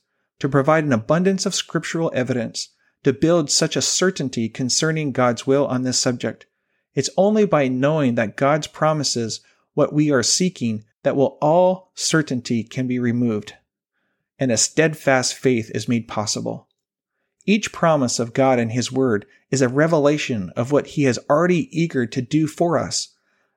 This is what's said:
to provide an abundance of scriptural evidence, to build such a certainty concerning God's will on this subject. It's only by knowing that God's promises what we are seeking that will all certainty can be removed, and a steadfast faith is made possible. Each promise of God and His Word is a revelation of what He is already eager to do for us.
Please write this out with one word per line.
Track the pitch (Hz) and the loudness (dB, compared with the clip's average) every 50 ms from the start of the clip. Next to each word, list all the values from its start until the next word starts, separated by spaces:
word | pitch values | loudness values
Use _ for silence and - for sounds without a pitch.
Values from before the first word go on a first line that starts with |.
| _ _ _ _ _ _ _ _ | _ _ _ _ _ _ _ _
to | - 139 | -4 0
provide | 135 143 135 151 156 160 156 | 0 2 2 4 2 2 2
an | 147 | 2
abundance | 127 110 113 - 151 170 180 196 196 190 - | 0 0 2 0 0 2 2 0 0 0 -2
of | 202 - | -4 -4
scriptural | - - - - 165 156 - - 165 165 - - | -6 -8 -6 -6 -6 -6 -4 -4 -4 -4 -2 -2
evidence, | 113 127 123 127 123 113 - - - - - _ _ _ _ _ _ - | -2 -2 -2 -2 -4 -4 -6 -8 -10 -12 -12 _ _ _ _ _ _ 0
to | 143 127 | 0 0
build | - - 160 175 175 151 139 | 2 2 2 4 2 2 0
such | - - 160 151 - | 0 0 0 0 -2
a | 135 | -2
certainty | - - - - 180 185 190 - 151 127 - 123 113 110 | -2 -2 0 0 0 0 0 -2 -6 -6 -4 -4 -4 -4
concerning | - - 131 123 - - 156 160 160 160 151 143 117 | -4 -6 -4 -2 -2 0 0 0 -2 -2 -4 -4 0
God's | - 127 123 120 - - | 2 2 2 2 0 0
will | 135 135 139 143 | 2 2 2 2
on | - 127 127 127 | 0 -2 -2 -2
this | 127 123 | -2 -2
subject. | - - 131 123 120 - 113 107 - - _ _ _ _ _ _ _ _ _ _ | -2 -2 -2 -2 -2 -6 -8 -8 -8 -18 _ _ _ _ _ _ _ _ _ _
It's | 143 135 - - | -4 -4 -2 0
only | - 190 208 214 220 208 | 2 2 2 4 2 2
by | - - 151 139 127 | 2 2 2 2 0
knowing | 127 127 135 143 156 156 143 123 117 | 0 0 2 2 2 2 2 2 2
that | 117 113 101 - | 0 -2 -4 -2
God's | - 139 139 151 156 147 | 0 2 2 2 0 -2
promises | - - - 156 156 156 151 135 - - 120 117 110 - - - _ _ _ _ _ _ | -6 -4 -2 0 0 0 0 -2 -2 -2 -4 -4 -4 -6 -10 -14 _ _ _ _ _ _
what | 147 143 - 143 | 0 0 2 2
we | 147 151 147 | 2 2 4
are | 143 123 110 | 2 2 2
seeking | - - - 185 180 - - 123 113 110 107 - _ _ _ - | 0 0 0 0 -2 -2 -4 -4 -4 -4 -6 -10 _ _ _ -4
that | 139 123 | -2 2
will | 139 135 - - - | 2 0 0 0 0
all | 143 151 160 180 180 185 185 185 - _ _ | 0 2 4 4 4 4 2 -2 -6 _ _
certainty | - - - - 156 147 - 135 123 - - 123 113 104 | -8 -4 0 0 0 0 0 -4 -6 -4 -2 -4 -4 -4
can | - - 131 127 | -4 -6 -6 -4
be | 123 123 123 | -4 -2 -2
removed, | 123 120 117 120 123 117 110 104 - - - _ _ _ _ _ _ _ _ _ _ _ _ _ _ _ _ | 0 0 0 0 0 0 0 -2 -6 -10 -18 _ _ _ _ _ _ _ _ _ _ _ _ _ _ _ _
and | - 139 131 | -4 -2 0
a | 113 | 0
steadfast | 107 - - - 156 156 160 151 - - 143 131 127 123 - - | 0 0 0 0 0 0 0 0 -2 0 2 2 2 2 -2 -6
faith | - - 131 127 113 110 - - | -2 0 0 0 0 -2 -4 -8
is | 113 110 | -8 -4
made | - 120 117 107 - | -2 -2 -4 -4 -4
possible. | - 110 104 107 - 120 113 113 113 - - _ _ _ _ _ _ _ _ _ _ _ _ _ _ _ _ | -6 -6 -4 -4 -6 -6 -6 -8 -8 -10 -14 _ _ _ _ _ _ _ _ _ _ _ _ _ _ _ _
Each | - 202 220 - - | 0 0 0 0 -6
promise | - - 180 165 156 147 131 120 - - | -4 0 2 2 2 2 0 -2 -2 -4
of | 117 117 - | -4 -4 0
God | 143 131 135 131 | 2 2 4 4
and | 120 117 113 | 2 0 0
His | 113 127 117 - | -2 -4 -4 -2
Word | 131 131 135 127 110 101 - _ _ _ _ _ | -2 0 0 2 0 0 -2 _ _ _ _ _
is | 139 131 | 0 0
a | 139 120 | 0 2
revelation | 127 143 156 165 170 151 139 143 151 147 - - 123 104 92 85 - | 2 2 2 4 4 4 4 4 2 2 -2 -4 -4 -4 -4 -6 -4
of | 117 117 127 | -6 -2 0
what | 147 135 - | 0 0 0
He | - - 156 143 | -2 -2 0 2
is | 131 113 - - - | 2 0 0 0 0
already | 147 151 175 180 180 165 - - | 2 2 4 2 2 0 0 -2
eager | - 156 170 165 - 131 120 | -2 -2 -2 -2 0 -2 -4
to | 113 - 127 | -2 -4 -6
do | 120 - 147 156 156 | -4 -2 0 0 0
for | 147 - - 175 170 160 123 | -2 0 -2 0 0 2 0
us. | 107 - - - - - _ _ _ _ _ _ _ _ _ | -2 -2 -6 -8 -8 -10 _ _ _ _ _ _ _ _ _